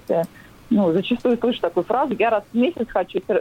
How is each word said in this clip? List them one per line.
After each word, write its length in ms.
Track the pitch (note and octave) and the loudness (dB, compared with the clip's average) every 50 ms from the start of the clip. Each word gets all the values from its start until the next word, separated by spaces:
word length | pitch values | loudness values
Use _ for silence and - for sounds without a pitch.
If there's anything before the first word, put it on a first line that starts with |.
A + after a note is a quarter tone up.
| - - | -2 -2
я, 140 | G3 E3+ E3 - - - - - - - - - | -2 -2 -2 -4 -8 -20 -20 -20 -20 -14 -4 0
ну, 220 | A#3 G#3 G3+ E3+ D#3+ | 2 2 2 2 2
зачастую 440 | F#3+ F#3+ - B3 A#3 - B3 A#3+ | 0 0 -2 -4 -2 0 0 0
слышу 240 | A#3 - A3+ - - | 2 0 -2 -2 0
такую 240 | - E3+ E3+ - E3+ | -2 -2 -2 -2 -2
фразу: 300 | - G#3+ B3+ D4 C#4+ A3 - | 0 0 0 0 -2 0 0
«Я 120 | G#3 A#3 | 0 2
раз 140 | A3+ G3+ - - - | 0 0 -2 -2 -2
в 40 | |
месяц 300 | A#3 A#3+ F4+ E4+ - A#3 - | 0 0 0 0 -2 -6 -4
хочу, 320 | - G#3 F#3 - - F#3+ - - G#3 F3 | -2 -2 -2 -2 -4 -6 -2 0 -2 0